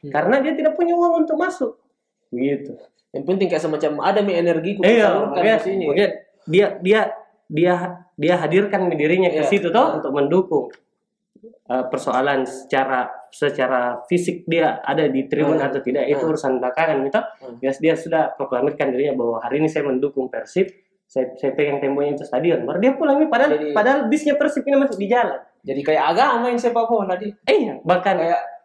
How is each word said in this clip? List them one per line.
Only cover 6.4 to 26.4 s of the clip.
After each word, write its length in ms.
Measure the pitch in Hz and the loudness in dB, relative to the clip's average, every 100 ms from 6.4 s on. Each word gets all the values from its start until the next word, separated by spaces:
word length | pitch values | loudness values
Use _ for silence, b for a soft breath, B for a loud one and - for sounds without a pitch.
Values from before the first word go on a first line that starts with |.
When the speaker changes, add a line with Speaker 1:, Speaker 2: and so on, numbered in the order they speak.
Speaker 2:
dia, 240 | - 170 202 - | 0 2 2 0
dia, 180 | 180 214 208 - - _ _ | 2 2 2 -4 -16 _ _
dia, 260 | 151 175 180 180 180 - | 0 2 2 -2 -10 -18
dia 200 | - 156 175 | -4 0 2
hadirkan 540 | 156 180 208 202 180 | 2 2 2 0 0
dirinya 400 | 160 151 180 185 | 0 0 4 2
ke 100 | 156 | 2
Speaker 1:
Iya. 80 | 143 | 2
Speaker 2:
situ 220 | 202 175 | 2 2
toh 160 | 202 311 | 2 2
Speaker 1:
Ah. 80 | - | 0
Speaker 2:
untuk 160 | 147 | -4
mendukung. 560 | 139 139 175 180 151 123 - _ _ _ _ _ _ - _ _ | 0 2 2 2 -2 -2 -12 _ _ _ _ _ _ -20 _ _
Eh, 160 | 127 127 | -4 -4
persoalan 600 | 135 135 123 139 139 123 | -6 -2 -2 0 0 -2
secara, 640 | - - 139 131 127 123 - - | -8 -4 -2 0 -2 -4 -8 -18
secara 720 | - 147 135 127 127 123 120 - | -4 -4 0 0 0 -2 -4 -2
fisik 400 | 175 - - - | -2 -2 -6 -2
dia 320 | 165 151 - | 0 0 0
ada 220 | - 139 151 | -4 0 0
di 220 | 135 135 | 0 -2
tribun 320 | 147 147 156 | 0 0 0
Speaker 1:
Ah. 80 | 135 | 0
Speaker 2:
atau 160 | 131 | -4
tidak 240 | - 139 127 | -2 -2 0
itu 100 | 143 | 0
Speaker 1:
Ah. 140 | 156 | 0
Speaker 2:
urusan 260 | 151 139 127 | -2 0 0
belakangan 400 | 127 127 160 143 | -2 0 0 0
gitu. 160 | 139 143 | 0 -2
Speaker 1:
Ah. 80 | - - 131 120 | -4 -12 -18 -6
Speaker 2:
Dia, 120 | 131 | -4
dia 200 | 135 156 | 0 0
sudah 300 | 160 165 160 151 | 0 0 0 0
proklamirkan 560 | - 131 123 135 139 139 | -2 -4 0 -2 0 -2
dirinya 240 | 127 143 | 0 0
bahwa 240 | 131 117 117 | 0 -2 -2
hari 220 | 117 135 | -4 0
ini 80 | 156 | 0
saya 160 | 156 | 0
mendukung 440 | 143 127 139 139 127 | -2 0 -2 -2 -4
Persib, 440 | 117 - - 190 - _ _ | -6 -4 -2 -2 -4 _ _
saya, 320 | _ - 127 - | _ -4 -4 -2
saya 160 | 139 | -4
pegang 260 | 131 143 139 | 0 -2 0
temboknya 380 | 139 139 143 143 | -2 -2 -2 -4
itu 80 | |
stadion. 400 | - - 170 165 | -4 -2 0 0
Baru 160 | - 160 | -2 2
dia 160 | 240 277 | 2 2
pulang 240 | 311 277 | 2 2
nih, 80 | 311 | 2
padahal, 240 | 233 285 | 2 2
Speaker 1:
Jadi 220 | 226 151 147 | 2 0 0
Speaker 2:
padahal 240 | 220 269 226 | 2 2 2
bisnya 260 | 302 294 | 0 0
Persib 300 | 285 285 285 | 0 0 -2
ini 120 | 277 277 | 0 2
masih 180 | 277 196 | 2 -2
di 120 | 202 | 0
jalan. 320 | 240 214 - - _ | 0 0 -4 -12 _
Speaker 1:
Jadi 220 | - 135 | -8 -4
kayak 200 | 143 156 143 | 0 2 2
agama 400 | 170 277 240 | 2 2 2